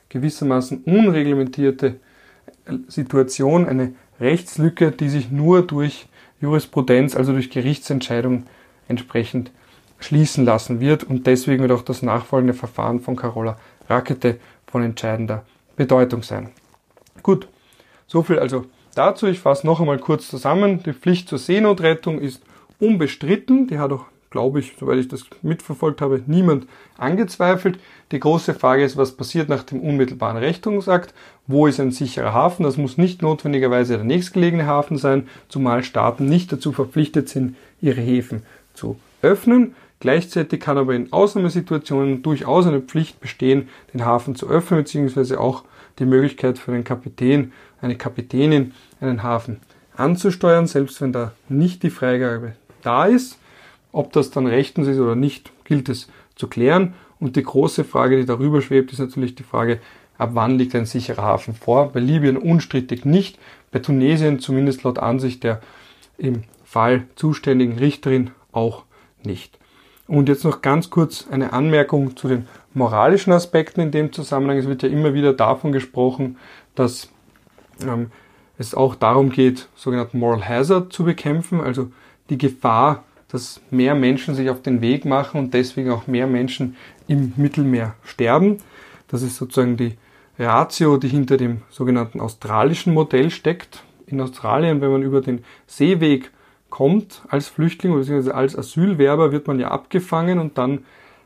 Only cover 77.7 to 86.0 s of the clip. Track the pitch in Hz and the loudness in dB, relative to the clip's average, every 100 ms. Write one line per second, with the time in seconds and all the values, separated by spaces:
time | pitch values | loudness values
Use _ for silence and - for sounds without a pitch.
77.7 | - 131 120 117 - _ _ _ - 117 | -12 -6 -6 -6 -10 _ _ _ -14 -8
78.7 | - 131 110 110 127 139 127 127 127 - | 0 0 2 2 4 2 4 2 2 -6
79.7 | _ - 123 117 127 117 113 95 120 139 | _ -6 -4 -4 -2 0 0 -2 -2 2
80.7 | 190 180 - 170 170 151 151 165 175 151 | 0 0 -2 -2 -2 -2 -4 -2 -4 -2
81.7 | 127 127 - _ _ - 135 135 131 127 | -4 -6 -10 _ _ -8 -2 -2 0 0
82.7 | 113 135 147 - _ _ 123 113 - - | 4 4 2 -6 _ _ -12 -12 -18 -4
83.7 | 127 127 147 127 131 - 135 131 127 139 | 0 2 2 2 0 -2 -4 -2 -4 -2
84.7 | 123 117 143 143 135 139 151 131 131 127 | 0 2 0 0 -2 -2 -4 -2 0 -2
85.7 | - 127 117 | -2 -4 -4